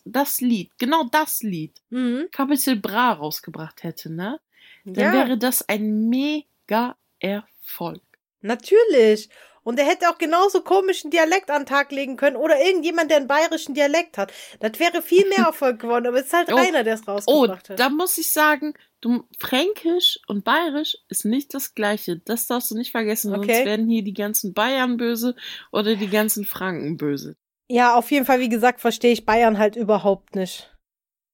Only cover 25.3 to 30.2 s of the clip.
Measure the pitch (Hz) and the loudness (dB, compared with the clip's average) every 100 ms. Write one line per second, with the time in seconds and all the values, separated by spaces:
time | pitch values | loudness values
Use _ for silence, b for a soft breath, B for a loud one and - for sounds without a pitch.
25.3 | 240 B B B - 208 214 202 214 214 | -4 B B B -2 0 0 0 0 0
26.3 | 214 202 - 185 165 143 165 147 143 147 | -2 -6 -6 -6 -4 -6 -4 -4 -4 -8
27.3 | - _ _ _ 240 247 240 233 285 254 | -16 _ _ _ 2 4 4 2 0 2
28.3 | 254 254 226 247 247 233 220 240 233 - | 2 2 2 2 2 -2 2 2 2 2
29.3 | 226 226 214 214 226 208 208 202 196 | 4 4 4 0 0 0 2 2 0